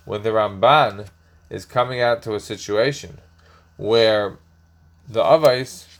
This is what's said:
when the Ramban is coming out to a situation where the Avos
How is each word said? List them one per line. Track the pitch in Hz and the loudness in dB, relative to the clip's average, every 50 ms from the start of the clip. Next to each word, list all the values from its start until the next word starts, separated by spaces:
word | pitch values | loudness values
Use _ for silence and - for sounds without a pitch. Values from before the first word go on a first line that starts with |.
| - | -14
when | - 101 104 | -10 -8 -6
the | 104 113 | -4 -2
Ramban | 110 110 104 101 98 98 117 123 147 156 131 107 98 101 104 - _ _ _ _ _ _ _ - | 0 0 0 0 0 2 4 4 6 4 4 2 -2 -8 -16 -18 _ _ _ _ _ _ _ -14
is | - 104 - | -14 -14 -12
coming | - - 123 123 127 127 123 | -6 -4 -2 -2 -2 -2 -2
out | 120 120 117 117 - | 0 0 0 -2 -4
to | 113 104 | -8 -8
a | 101 | -8
situation | - - 107 92 - - 104 107 120 143 139 - - 87 - - - _ _ _ _ _ _ _ _ _ _ | -8 -10 -12 -10 -8 -4 0 0 0 0 -2 -6 -12 -18 -20 -20 -20 _ _ _ _ _ _ _ _ _ _
where | - 98 107 113 117 113 110 107 104 104 95 - - _ _ _ _ _ _ _ _ _ _ _ _ _ 139 | -10 -4 0 2 4 4 4 2 0 -2 -4 -8 -12 _ _ _ _ _ _ _ _ _ _ _ _ _ -8
the | 135 - | -2 0
Avos | - 87 151 160 156 135 127 127 131 - - - - - - _ | 2 4 4 4 4 4 2 2 -4 -8 -12 -20 -20 -20 -20 _